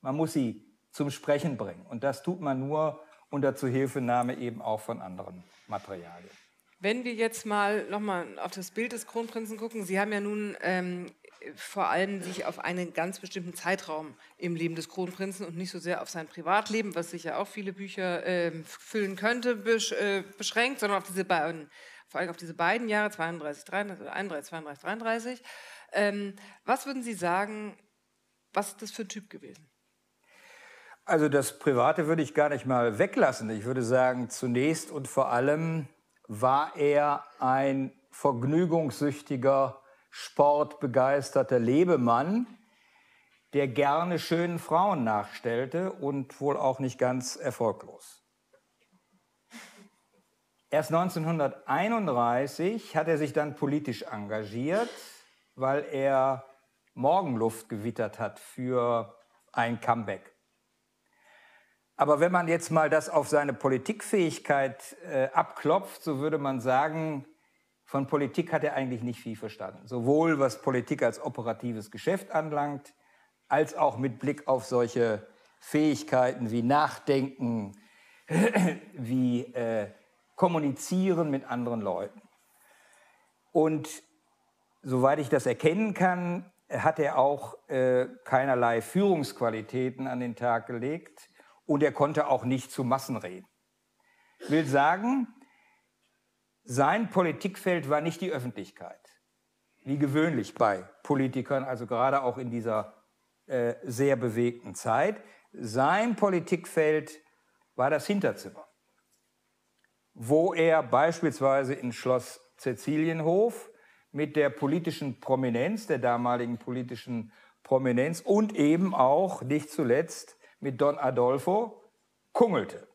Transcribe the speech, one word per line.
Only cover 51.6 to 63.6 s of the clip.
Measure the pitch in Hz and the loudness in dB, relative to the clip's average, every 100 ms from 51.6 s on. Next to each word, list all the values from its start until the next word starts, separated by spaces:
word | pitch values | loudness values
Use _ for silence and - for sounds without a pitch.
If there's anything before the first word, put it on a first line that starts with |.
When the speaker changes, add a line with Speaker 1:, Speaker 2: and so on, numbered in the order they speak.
| - 139 202 233 190 123 120 123 139 - 170 226 - 160 | -4 0 0 0 0 2 4 2 0 -2 -2 -2 -4 -2
Speaker 1:
hat | 160 | 2
er | 160 | 2
sich | 147 | 2
dann | 143 147 139 | 0 -2 -2
politisch | 143 147 147 113 | -2 -2 -2 -8
engagiert, | - 110 104 107 104 110 139 190 233 - - - _ _ _ - | -8 -10 -6 -6 -6 -6 -2 0 -2 -6 -18 -20 _ _ _ -4
weil | 131 139 147 | 0 0 -2
er | 139 135 135 131 131 - - _ _ _ | 0 2 4 4 0 -6 -20 _ _ _
Morgenluft | - 131 180 180 117 113 113 - | -2 2 2 2 0 0 -2 -10
gewittert | 110 110 113 107 - | -6 -6 -4 -6 -4
hat | 107 - | -8 -8
für | - - 127 127 120 117 110 - _ _ _ | -20 -10 -2 0 2 0 -2 -12 _ _ _
ein | - 117 117 | -2 -2 -2
Comeback. | - 117 107 95 - _ _ _ _ _ _ _ _ _ _ _ _ _ _ _ _ - | 0 0 0 -8 -10 _ _ _ _ _ _ _ _ _ _ _ _ _ _ _ _ -2
Aber | 143 147 | 4 6
wenn | 165 | 6
man | 180 165 | 4 2
jetzt | 165 165 | 0 2
mal | 160 156 | 2 4
das | 156 151 | 2 2
auf | 156 143 | 0 2
seine | 151 143 | 2 2
Politikfähigkeit, | 123 | 0